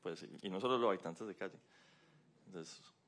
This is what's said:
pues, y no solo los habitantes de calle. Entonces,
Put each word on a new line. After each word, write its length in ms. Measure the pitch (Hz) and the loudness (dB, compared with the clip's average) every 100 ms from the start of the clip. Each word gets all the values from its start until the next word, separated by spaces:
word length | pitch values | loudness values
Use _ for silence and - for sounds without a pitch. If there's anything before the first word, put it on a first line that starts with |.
pues, 200 | - 82 - - | -4 -6 -8 -6
y 80 | 98 | -2
no 100 | 95 | 0
solo 180 | 123 127 | 4 6
los 120 | 120 | 6
habitantes 360 | 95 85 87 110 | 4 0 -6 -6
de 80 | |
calle. 240 | 92 95 - - - - - - - _ _ - | -6 -8 -8 -20 -20 -20 -20 -20 -20 _ _ -14
Entonces, 340 | 92 80 - - _ | -10 -10 -12 -16 _